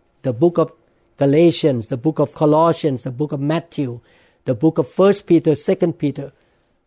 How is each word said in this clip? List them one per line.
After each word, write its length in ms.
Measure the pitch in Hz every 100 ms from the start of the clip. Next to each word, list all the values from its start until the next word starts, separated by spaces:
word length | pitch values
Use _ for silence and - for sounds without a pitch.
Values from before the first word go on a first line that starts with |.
| _ _
The 120 | -
book 240 | 117 170 165
of 140 | 160 _ _ _ _ -
Galatians, 720 | 139 143 170 156 160 127 110
the 100 | 131
book 220 | 151 160
of 160 | 147 -
Colossians, 680 | 151 151 165 160 160 127
the 80 | -
book 200 | 123 147
of 80 | 143
Matthew, 640 | 143 165 - - 135 120 _ _ _ _
the 100 | -
book 240 | 131 160 160
of 100 | 156
First 380 | - 190 196 -
Peter, 300 | 170 156 147
Second 380 | - 190 180 -
Peter. 340 | 147 135 139 _ _ _ _ _